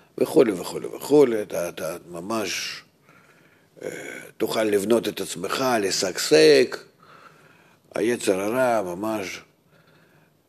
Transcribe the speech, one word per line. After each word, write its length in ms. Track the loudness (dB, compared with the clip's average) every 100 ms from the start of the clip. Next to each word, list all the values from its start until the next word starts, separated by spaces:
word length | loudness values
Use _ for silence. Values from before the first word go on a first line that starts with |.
| _ -4
וכולי 340 | 2 4 4
וכולי 360 | 2 -6 -10 -10
וכולי. 540 | -10 2 6 6 4
אתה, 280 | -4 -4 -6
אתה 260 | -6 -10 -10 -12
ממש, 720 | -14 -8 -6 -4 -6 -8 -12 -18 _ _ _ _ _ _ _ _ -14
אה, 60 | -12 -12 -14 -16 -18 _
תוכל 260 | -2 0
לבנות 440 | 0 0 2 2 0
את 140 | -6
עצמך, 440 | -8 -8 -6 -2 0 0
לשגשג." 840 | -2 -2 -2 -2 2 6 8 6 4 -2 -14 _ _ -20 -20 _ _ _ _ _ _ -4
היצר 440 | -2 0 0 0
הרע 560 | 0 0 2 2 -2 -6
ממש 460 | -6 -6 -6 -10 -16 _ _ _ _ _ _ _ _ _